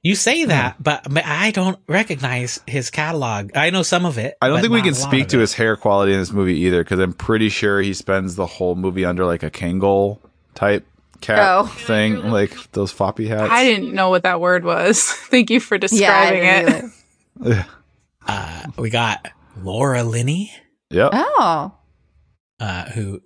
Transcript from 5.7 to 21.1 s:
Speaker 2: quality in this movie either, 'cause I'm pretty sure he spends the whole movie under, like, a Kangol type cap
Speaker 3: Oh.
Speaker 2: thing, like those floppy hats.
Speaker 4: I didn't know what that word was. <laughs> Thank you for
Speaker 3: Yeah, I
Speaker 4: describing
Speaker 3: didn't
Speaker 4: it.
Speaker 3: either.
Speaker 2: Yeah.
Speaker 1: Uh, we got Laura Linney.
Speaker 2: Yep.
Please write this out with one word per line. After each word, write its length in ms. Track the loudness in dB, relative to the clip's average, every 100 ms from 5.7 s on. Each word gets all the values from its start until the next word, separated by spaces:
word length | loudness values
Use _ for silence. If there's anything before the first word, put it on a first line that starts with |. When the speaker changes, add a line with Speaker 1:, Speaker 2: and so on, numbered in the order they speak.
| 2
Speaker 2:
quality 380 | 2 4 4
in 60 | 2
this 120 | 0
movie 260 | 0 0 2
either, 220 | 2 2 0
'cause 140 | 0
I'm 140 | 0
pretty 360 | -2 -2 2 2
sure 320 | 0 0 0
he 120 | -2
spends 420 | -4 -2 -2 -2 -4
the 100 | -6
whole 300 | -2 -2 -2
movie 280 | -2 -2
under, 220 | -2 0 0
like, 180 | -2
a 80 | -6
Kangol 680 | -6 -4 0 2 2 0 -4 _ _ _ -2
type 300 | 0 0 -4 _ _ -16
cap 200 | 0 4
Speaker 3:
Oh. 240 | 4 4 0
Speaker 2:
thing, 640 | -6 -2 0 0 -2 -2
like 240 | 0 -2 -6 -10
those 200 | -4 -4
floppy 340 | -2 -4 -2 -4
hats. 240 | -2 0
Speaker 4:
I 140 | 2 2
didn't 280 | 2 -2
know 160 | -2 2
what 120 | 2
that 160 | 2 0
word 240 | 2 2
was. 380 | 0 0 2 2
<laughs> 280 | 0 -6 0
Thank 200 | 2 4
you 100 | 0
for 160 | 0 -2
Speaker 3:
Yeah, 60 | 0 2 4 4
I 160 | 4
Speaker 4:
describing 100 | 4
Speaker 3:
didn't 260 | 4 4 4
Speaker 4:
it. 60 | 0
Speaker 3:
either. 180 | -6 -16 _ _ _ -6
Speaker 2:
Yeah. 240 | 0 0 -2 -14 _ _ _ _ -8
Speaker 1:
Uh, 340 | -8 -8 -12 -14 -6
we 100 | -2
got 380 | 0 0 -2 -10 _ _ -14
Laura 420 | -8 -2 0 0
Linney. 480 | 0 0 0 -2 -4 -12 _ _ _
Speaker 2:
Yep. 200 | 2 4